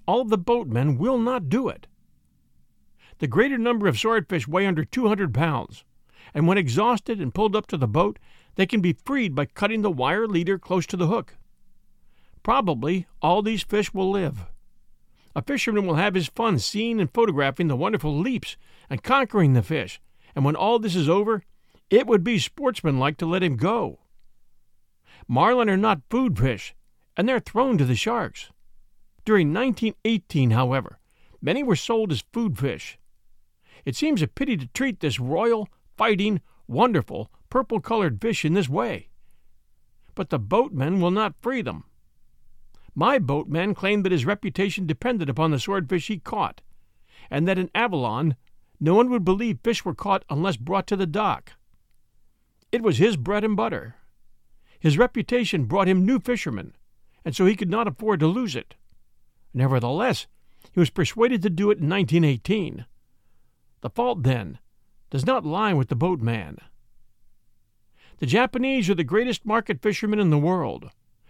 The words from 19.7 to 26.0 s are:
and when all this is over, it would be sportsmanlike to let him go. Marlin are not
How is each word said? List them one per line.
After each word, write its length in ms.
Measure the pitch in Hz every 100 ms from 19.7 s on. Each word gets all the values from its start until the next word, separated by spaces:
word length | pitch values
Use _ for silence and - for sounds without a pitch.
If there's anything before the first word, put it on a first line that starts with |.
| 151 95 - - _ _ -
and 80 |
when 100 | 139
all 240 | 156 196 233
this 160 | 214
is 140 | 175 143
over, 340 | 190 208 214 - _ _ _ _
it 160 | 214 285
would 160 | 214
be 160 | 180 220
sportsmanlike 800 | - - 277 - 160 131 139 151
to 100 | 165
let 160 | 185
him 140 | 180 120
go. 420 | 160 233 143 - _ - - - - - _ _ _ _ _ - -
Marlin 420 | 123 196 247 220
are 80 | 190
not 260 | 214 175